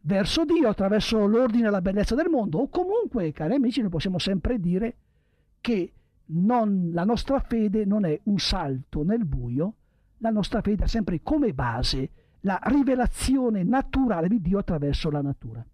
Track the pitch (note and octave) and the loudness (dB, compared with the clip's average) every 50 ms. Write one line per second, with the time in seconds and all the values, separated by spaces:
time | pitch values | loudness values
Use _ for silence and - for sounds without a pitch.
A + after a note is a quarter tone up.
0 | - D3 G3 F#3+ G3+ - - D#4 E4 D4 E4 E4+ C#4+ A3 G3+ - G3 G3 G#3 G#3+ | -2 0 0 0 0 0 0 0 2 2 2 2 4 2 2 0 0 2 2 2
1 | - - A3+ A3 G#3 G3+ G#3+ A#3 C4 B3 G#3+ A#3+ A3+ G#3+ G#3 F#3+ F3 G3 F#3+ G#3 | 2 2 0 2 2 4 4 4 4 4 2 2 2 2 0 0 0 0 0 0
2 | G3 - A3+ C4+ E4+ F4+ D#4+ B3+ G#3 F3 D3 E3+ C#4 - - F4 F4+ F#4 G4+ A#4+ | 0 0 0 0 2 2 2 0 0 0 -2 -2 -2 -2 -2 -2 -2 0 0 -2
3 | G#4+ D4 - A3+ F3 D#3 C#3+ - D#3 D#3 A#3+ C#4+ A#3+ B3+ - C#4+ A3 F#3+ F3 D#3 | -2 -2 -2 -2 -2 -2 -4 -4 -2 -2 0 2 0 0 0 0 -2 0 -2 -2
4 | - G3 F#3 E3+ - F#3+ G3 F#3+ - A#3+ B3+ A3+ E3+ F3 F3 F#3 A#3 A#3 - _ | -2 -2 -2 -2 -2 -2 -2 -2 -2 -2 -2 0 0 0 0 0 -2 -4 -6 _
5 | _ _ _ _ _ _ _ _ _ _ _ _ - A#3+ A#3 F#3+ E3 - _ - | _ _ _ _ _ _ _ _ _ _ _ _ -4 -2 0 0 -2 -4 _ -20
6 | _ _ _ _ _ - D#3 E3+ F#3 G#3+ B3 A#3+ A3 G#3 G3+ F#3+ F3+ E3 E3 E3+ | _ _ _ _ _ -4 -2 0 2 4 4 4 2 2 2 0 0 0 0 0
7 | F3 G#3 A#3+ - - - C#4 C#4 - - A#3+ A3+ G#3+ G#3 F#3+ G#3+ G#3+ G3 G#3 G#3+ | 0 2 0 0 0 0 0 0 0 0 0 0 0 2 0 0 0 2 0 2
8 | G3 E3 D3+ - _ G#3+ G3+ F3+ - - - F#3 E3 C#3 C3+ C3 C3+ _ - D3+ | 2 0 0 -2 _ 0 0 0 0 0 -2 -2 -2 -4 -4 -6 -8 _ -6 -2
9 | D3+ F3 A3 A#3+ A3 D3 C3+ C3 B2 A#2+ A#2+ C3+ E3 G3+ - _ _ _ _ _ | 0 0 0 0 0 -2 -4 -4 -4 -4 -2 -2 -2 -4 -4 _ _ _ _ _
10 | _ _ _ _ A3 A3+ A3 G#3 F3+ - - A3 - G3 G#3+ F3 F#3+ - - A3+ | _ _ _ _ -4 -2 0 0 -2 -2 -4 -2 0 0 0 2 0 0 0 0
11 | F#3+ - F3+ D3+ - - D4+ D#4 C#4+ A3 C#3+ C3 C3 A#2+ A#2 A#2+ B2 - - C3 | -2 -2 -4 -4 -2 -2 0 2 2 0 0 -2 -2 -2 -2 -2 -2 -2 -2 -4
12 | C3+ - - _ _ _ _ _ - F#3+ F#3+ F3+ - - C4 D4 C4+ C4+ C4 B3+ | -4 -6 -8 _ _ _ _ _ -2 -2 -2 0 0 2 2 2 4 2 2 2
13 | A#3+ - - - - - C4 C#4 B3+ A#3 A3 G3 F3 F3 A#3+ C4+ C4 - - C4 | 2 0 0 -2 0 2 2 2 2 0 0 0 0 2 0 0 0 -2 -2 0
14 | C4+ A#3+ G3+ E3 D#3+ F3+ A3+ A#3 D#3+ E3+ G3 G3 - - F3+ D3 C#3+ C#3+ C3+ - | 0 2 2 0 2 0 0 0 2 0 0 0 0 -2 -2 -2 0 -2 -2 0
15 | - E3 D3 D3 C#3 C#3 C3+ - - A2+ A2 A2+ A#2 - | -2 -2 -2 0 -2 -2 -4 -6 -10 -14 -14 -14 -14 -16